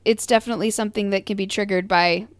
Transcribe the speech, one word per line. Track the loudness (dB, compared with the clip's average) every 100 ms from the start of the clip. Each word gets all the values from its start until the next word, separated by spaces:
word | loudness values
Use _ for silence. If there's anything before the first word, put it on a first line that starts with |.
| 0
it's | 0 2
definitely | 2 2 -2 -2
something | -2 -4 -2 -2
that | -2 -2
can | -4
be | -4
triggered | -4 0 -2 2
by | 2 4 0 -4 _